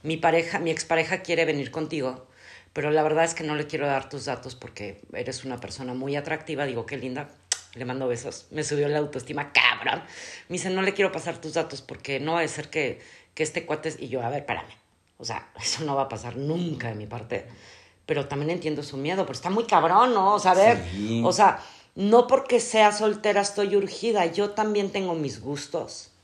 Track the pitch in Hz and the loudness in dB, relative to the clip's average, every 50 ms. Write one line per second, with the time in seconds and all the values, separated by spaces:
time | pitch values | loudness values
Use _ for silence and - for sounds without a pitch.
0 | - 151 165 160 170 165 160 170 165 - - 185 175 165 156 - - - 170 165 | -4 -4 -4 2 2 4 4 4 2 0 -4 -2 -2 -2 -2 -2 0 0 2 2
1 | 160 160 185 185 185 - 170 165 165 156 151 143 135 117 - 160 156 151 165 151 | 2 0 -4 -6 -2 -2 0 2 2 2 0 -2 -4 -6 -6 -6 -6 -4 -4 -4
2 | 131 131 127 131 - _ _ _ - - - - - _ _ 156 143 151 151 156 | -4 -4 -6 -8 -16 _ _ _ -20 -20 -20 -20 -20 _ _ -4 0 2 2 4
3 | 156 156 151 160 165 165 - - 160 151 151 147 151 147 - 147 147 143 139 135 | 4 4 4 4 2 2 0 -6 -4 -4 -4 -4 -4 -4 -4 -2 -2 0 0 -2
4 | 127 - - 139 120 143 127 123 - 131 120 - - - - - 104 98 90 - | -4 -6 -12 -10 -6 -6 -8 -8 -8 -14 -16 -14 -18 -18 -14 -14 -14 -14 -14 -16
5 | - _ - 104 123 127 127 - - 135 127 - 123 98 - - 131 127 123 127 | -20 _ -10 -8 -8 -8 -8 -8 -8 -8 -10 -8 -10 -12 -12 -10 -8 -8 -6 -6
6 | 131 139 139 143 143 156 156 156 - - 151 131 143 135 120 117 113 - 143 131 | -4 -4 -4 -4 -4 -4 -6 -8 -6 -8 -4 -4 -4 -4 -4 -6 -8 -8 -10 -8
7 | 120 131 127 139 - - - _ _ _ - - - _ - 120 127 123 127 135 | -8 -8 -8 -8 -10 -12 -16 _ _ _ -10 -10 -10 _ -14 -10 -8 -8 -6 -4
8 | 131 127 120 117 123 123 - - - _ - 156 147 147 151 143 147 143 147 151 | -2 -2 -4 -4 -6 -10 -12 -12 -18 _ -8 -6 -4 -2 0 0 0 2 0 0
9 | 151 147 - 131 120 - 151 - 147 - - - 123 123 - - - 131 - 170 | -2 -2 -6 -10 -10 -8 -8 -8 -8 2 2 4 4 4 2 2 -2 -4 -4 -4
10 | - - - - - - - - - _ 175 180 147 190 185 190 190 196 196 202 | -8 -14 -18 -18 -16 -16 -18 -18 -12 _ -8 -6 -4 -2 0 0 0 0 2 2
11 | 196 185 - 165 - 170 165 - - 156 151 170 160 - - 120 - - - - | 0 0 0 -4 -6 -6 -8 -8 -10 -4 -4 -4 -4 -4 -8 -14 -14 -14 -16 -14
12 | - - 139 131 139 156 165 170 165 147 - 151 151 - - 160 147 123 - - | -8 -6 -6 -4 -2 0 0 0 0 -2 -4 -8 -10 -6 -4 -2 -2 -2 -4 -8
13 | - - - - _ _ _ - 156 151 - 180 160 - 151 151 - 160 - - | -14 -20 -20 -20 _ _ _ -4 -4 -2 -2 -6 -4 -4 -6 -4 -4 -8 -8 -6
14 | - 123 120 127 117 117 143 143 - - 107 85 - - - _ _ _ _ _ | -8 -6 -4 -4 -2 -2 -4 -4 -4 -6 -6 -6 -8 -12 -18 _ _ _ _ _
15 | _ _ _ _ - 113 110 - - - _ - - - - - 160 151 139 139 | _ _ _ _ -10 -8 -8 -8 -10 -14 _ -8 -4 -4 -4 -4 -4 -2 0 -2
16 | 135 135 120 107 - 120 - 123 139 147 165 175 175 170 147 123 117 117 107 104 | -2 -2 -4 -8 -8 -8 -8 -4 -4 -2 -2 -2 -2 -4 -4 -4 -6 -6 -6 -8
17 | 107 104 113 - - - 123 101 - - - - - - - - - _ _ _ | -8 -10 -10 -12 -8 -6 -6 -6 -6 -10 -20 -20 -20 -20 -20 -20 -20 _ _ _
18 | _ - 156 147 139 - 143 139 143 156 175 180 - 156 151 147 143 - 143 135 | _ -4 -2 -2 -2 -4 -4 -4 -2 -2 -2 -2 -4 -4 -4 -4 -6 -8 -8 -6
19 | 139 156 185 190 185 - 127 - - 190 190 220 226 - 202 170 156 165 170 208 | -4 -2 0 0 -2 -2 -4 -6 -4 -2 0 0 2 4 4 6 6 8 8 8
20 | 240 254 240 202 190 196 208 196 - 185 180 185 196 226 240 - - - 90 - | 8 8 6 4 6 6 4 6 6 6 8 10 8 8 8 6 0 -6 -6 -4
21 | 104 110 113 117 113 185 175 190 208 185 - - - - - - _ _ _ - | -2 -2 0 2 2 2 6 8 6 6 6 4 -8 -16 -20 -20 _ _ _ -2
22 | 196 208 220 240 240 240 262 254 254 - 247 233 233 - - 220 214 208 208 214 | 2 6 8 8 8 8 4 2 4 2 2 2 2 2 4 6 6 6 6 4
23 | 214 214 208 208 - 214 202 202 196 196 - - 202 196 196 202 196 190 - - | 2 2 2 2 0 2 2 4 2 0 0 0 0 2 2 2 2 0 -6 -4
24 | - 233 220 202 175 165 170 202 202 202 202 - 214 214 208 208 196 190 196 202 | -2 0 2 2 2 2 2 0 -2 0 0 -2 0 2 2 0 0 0 -2 -2
25 | 190 180 170 160 151 135 110 107 117 131 147 139 - - - 165 113 - - - | -2 -2 -2 -2 -2 -4 -6 -6 -6 -6 -6 -6 -8 -6 -6 -6 -6 -6 -12 -16
26 | - - _ _ | -18 -20 _ _